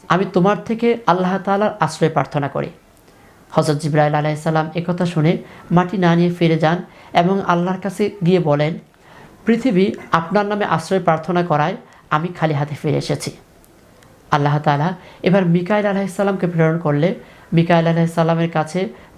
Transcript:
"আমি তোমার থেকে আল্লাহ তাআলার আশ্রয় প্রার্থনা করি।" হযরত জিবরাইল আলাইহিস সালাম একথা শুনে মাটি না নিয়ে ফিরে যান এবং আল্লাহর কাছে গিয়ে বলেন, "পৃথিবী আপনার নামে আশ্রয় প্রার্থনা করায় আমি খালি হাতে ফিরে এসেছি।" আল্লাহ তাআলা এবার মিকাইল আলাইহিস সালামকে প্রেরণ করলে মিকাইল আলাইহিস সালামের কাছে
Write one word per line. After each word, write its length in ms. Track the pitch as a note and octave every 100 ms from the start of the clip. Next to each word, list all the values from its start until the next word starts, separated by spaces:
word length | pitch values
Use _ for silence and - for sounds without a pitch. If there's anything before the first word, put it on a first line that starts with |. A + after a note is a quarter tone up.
| -
"আমি 180 | E3+ F#3+
তোমার 300 | F#3 F#3+ G#3 G#3
থেকে 320 | A3+ A#3+ A#3 -
আল্লাহ 300 | F3+ F3+ F#3+
তাআলার 320 | F#3 G3 G#3+ -
আশ্রয় 300 | D3+ - D#3+
প্রার্থনা 380 | D#3 C3+ D3 C#3
করি।" 220 | - - - _ - _ - - - -
হযরত 260 | - D#3 D3
জিবরাইল 380 | D3+ D3+ D3 D3+
আলাইহিস 280 | D3+ D3+
সালাম 280 | E3+ D#3+ D#3 F3
একথা 300 | E3+ F3 F3+
শুনে 320 | E3 D3+ A3 - - -
মাটি 260 | E3+ F3+ G3
না 180 | F3 E3+
নিয়ে 140 | F3
ফিরে 280 | F3 E3 D#3+
যান 260 | D#3+ F3 - - -
এবং 280 | - F3 G3 -
আল্লাহর 320 | F3 F3 F3+
কাছে 320 | G3+ F#3+ G#3 - E3+
গিয়ে 140 | F#3
বলেন, 400 | D#3+ D3 D3+ E3+ - _ - - - - -
"পৃথিবী 460 | A#3 C4 F3+ G3+ - -
আপনার 340 | E3 E3+ G3+ G3+
নামে 200 | G#3 G#3
আশ্রয় 340 | D#3+ - F#3+
প্রার্থনা 440 | F3 D#3 D#3 F3
করায় 320 | F3 D3+ D3+ A3 - - _
আমি 180 | D3+ E3
খালি 260 | F3+ D#3+
হাতে 220 | C#3+ D3 C#3+
ফিরে 220 | D#3 C#3+
এসেছি।" 340 | - D3 - - - - _ _ - - - - -
আল্লাহ 280 | D3+ C#3+ D3
তাআলা 340 | D3+ C#3+ E3 F3+ - -
এবার 220 | F#3+ G3 F3
মিকাইল 400 | F3 F3 G#3+ G#3
আলাইহিস 300 | G3 G3 F#3
সালামকে 320 | G3+ F#3+ F3
প্রেরণ 300 | E3+ D#3+ E3
করলে 380 | D#3 D3 E3+ A#3+ - - -
মিকাইল 340 | E3 E3+ E3+ E3
আলাইহিস 260 | E3 E3
সালামের 380 | E3+ D#3+ E3 E3
কাছে 380 | E3+ D#3 F3+ G3 - -